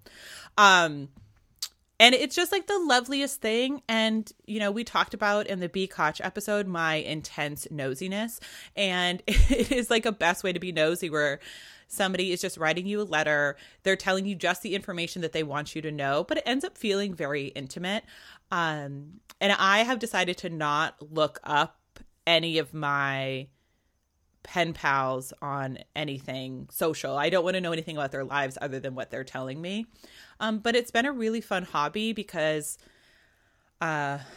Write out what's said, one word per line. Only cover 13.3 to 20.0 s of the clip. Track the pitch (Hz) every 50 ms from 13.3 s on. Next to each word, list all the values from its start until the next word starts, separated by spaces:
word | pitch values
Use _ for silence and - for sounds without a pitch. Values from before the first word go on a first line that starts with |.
| 151 147 147 143 139 - - - - _ -
They're | 190 190
telling | 185 - 196 185 190 190
you | 202 202
just | 165 - 175 180 - -
the | 214 180
information | 196 - - 185 170 170 165 - 180 165
that | 160 -
they | 160 156
want | 147 139 147 147 - -
you | 160 151
to | 156
know, | 151 147 139 139 139 151 185
but | - 311 311
it | -
ends | 233 254 269 311
up | - - -
feeling | - 214 196 196 202 202 180
very | 160 160 139 143 147 139 131
intimate. | - 139 135 131 - 170 175 185 202 220 - - - - - - - - _ _ 190
Um, | 175 170 160 156 151 143 139 139 139 143 151 - - - - - -
and | 190 202 202
I | - 190 190 196 214
have | 226 240 262
decided | 220